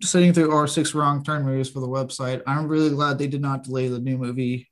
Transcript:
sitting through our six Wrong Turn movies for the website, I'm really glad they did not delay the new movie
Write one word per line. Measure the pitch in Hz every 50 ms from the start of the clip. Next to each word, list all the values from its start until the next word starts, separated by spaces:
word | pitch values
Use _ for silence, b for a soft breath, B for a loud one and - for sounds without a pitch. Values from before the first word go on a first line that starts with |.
sitting | - - - 180 175 175
through | 170 175 160 151
our | 156 151 147
six | 143 - 165 151 151 -
Wrong | 151 151 143 143 143
Turn | 139 156 156 151 139
movies | 135 135 131 131 131
for | - 139
the | 127 127
website, | 131 131 131 127 - - 131 127 131 117 -
I'm | 135 139 151 156
really | 151 156 156 156 151
glad | 143 139 147 143 139 139
they | 143 139
did | 143 143
not | 143 139 135 131 -
delay | 131 131 131 127 127
the | 123 120
new | 123 131 131 123
movie | 123 123 120 131 127 123 127 123 - _